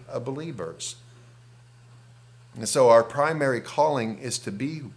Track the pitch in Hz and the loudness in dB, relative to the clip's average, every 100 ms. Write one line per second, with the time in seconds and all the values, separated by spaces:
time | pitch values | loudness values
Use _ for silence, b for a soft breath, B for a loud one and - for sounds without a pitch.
0 | - 135 123 135 165 127 82 82 - - | -10 -8 -8 -8 -10 -10 -10 -10 -12 -14
1 | B B B B B - - - - - | B B B B B -20 -20 -20 -20 -20
2 | - - - - - 120 110 147 127 117 | -20 -20 -20 -20 -20 -10 -2 4 8 8
3 | 113 143 147 160 139 120 - - 151 139 | 6 2 0 2 0 0 -4 0 0 0
4 | 113 107 127 - - 101 135 156 131 | -2 -6 -8 -8 -8 -8 -8 -8 -12